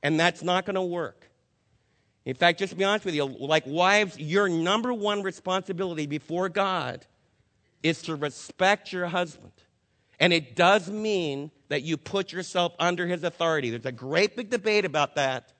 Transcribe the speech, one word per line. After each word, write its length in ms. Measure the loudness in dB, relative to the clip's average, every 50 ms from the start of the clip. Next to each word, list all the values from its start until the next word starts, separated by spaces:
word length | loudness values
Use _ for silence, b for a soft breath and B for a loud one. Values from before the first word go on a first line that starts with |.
| 0
and 160 | 0 2 4
that's 240 | 2 2 2 0 -2
not 220 | 0 0 0 0
gonna 180 | -2 -2 -2 -2
work. 460 | -2 -4 -6 -6 -8 -10 _ _ _ _ _ _ _ _ _ _ _ _ _ _ _ _ _ _ _ _ _ _
In 100 | -8 -4
fact, 240 | 2 2 2 2 2
just 120 | -4 -6
to 60 | -2
be 80 | -2 0
honest 200 | 0 0 0 -2
with 100 | -2 -2
you, 120 | 0 -2
like 380 | -2 -4 -8 -2 2 2 2 2
wives, 520 | 0 0 2 4 4 6 4 2 0 -4 -10
your 300 | -8 0 2 2 2 2
number 420 | 2 0 2 2 2 0 0 -2 -4
one 280 | -2 -2 -2 -2 -2 -2
responsibility 840 | -4 -6 -6 _ -2 -2 -2 -2 -4 -6 -4 -4 -4 -4 -4 -4
before 420 | -4 -4 -6 -6 _ -4 -2 -2 -2
God 560 | 0 0 0 0 0 -2 -4 -6 -8 -10 -14 _ _ _ _ _ _ _ _ _ _ _ _ _ _ _ _
is 180 | -2 -2 -2 -4
to 140 | -8 -6
respect 760 | -4 -4 -6 -6 -8 -18 -18 -4 _ 2 4 4 2 -2 -10
your 160 | -8 -6 -6 -4
husband. 440 | -2 -2 -4 -4 -6 -18 -20 -20 _ _ _ _ _ _ _ _ _ _ _ _ _ _
And 140 | 4 4 4
it 240 | 4 0 -2 0
does 320 | 4 6 6 6 6 2 0
mean 600 | -8 -4 -2 0 0 0 0 -2 -4 -4 -6 -10 _ _ _ _
that 140 | -4 -4 -2
you 160 | -2 -4 -4
put 340 | _ -4 -4 -4 -4 -2 -6
yourself 420 | -10 -10 -4 0 0 0 0 0 0
under 280 | 0 0 2 0 -2
his 160 | -2 -2 -2 -2
authority. 460 | -4 -2 0 0 2 2 2 0 -2
There's 160 | -4 -4 -6
a 80 | -8 -8
great 420 | -8 -8 -2 2 2 2 2 0
big 140 | -4 -8 -4
debate 380 | -4 -2 0 2 2 2 2
about 300 | 2 2 0 0 0 2
that. 360 | 0 0 0 0 -4 -8 _ _ _